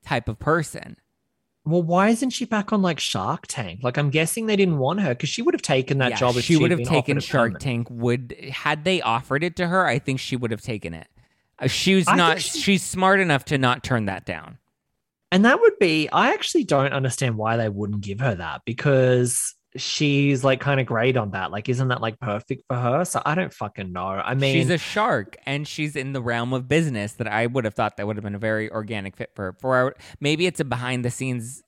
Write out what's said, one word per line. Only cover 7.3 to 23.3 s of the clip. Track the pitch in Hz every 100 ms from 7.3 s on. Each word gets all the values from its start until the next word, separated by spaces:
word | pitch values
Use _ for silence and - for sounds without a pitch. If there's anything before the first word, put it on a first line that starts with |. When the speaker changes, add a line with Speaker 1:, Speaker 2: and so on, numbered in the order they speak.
| 139 117
Speaker 2:
permanent. | 92
Speaker 1:
Tank. | 139 120 117
Would, | 120 120 123 123 - 139
had | 131 151 151
they | 160 185
offered | 110 113 - 135
it | 175 165
to | 175
her, | 185
I | 175 120
think | - 131
she | - 127
would | 120
have | 110
taken | - 110 85
it. | 82 - _ _ _ _ _
Uh, | 135
she's | - - 190 175
Speaker 2:
I |
think | 190
Speaker 1:
not, | 170 165
Speaker 2:
she | 156 320
Speaker 1:
she's | 247 190
smart | - 185 190 196
enough | 185 143 -
to | 147
not | 131 123
turn | - 123 101
that | 95
down. | - 82 80 - _ _ _ _ _ _ _
Speaker 2:
And | 185
that | 220 294
would | 466 -
be, | 185 156 151
I | - 226
actually | 415 - 349
don't | 214 143 135
understand | 135 135 - 131 110
why | 107 117
they | 110
wouldn't | 101 104 104
give | 98 98
her | 131 95
that | 82 71
because | - 117 147 135 127 127 123 - - - _ 131
she's, | - - 147 143 139 135
like, | 135 131
kinda | 139 139
great | 127 113 120 127
on | 107
that. | 95 90
Like, | 95 110
isn't | 123 131
that, | 123
like, | 113 110
perfect | 123 104 - 131 _
for | 123
her? | 120 139
So | 180 -
I | 135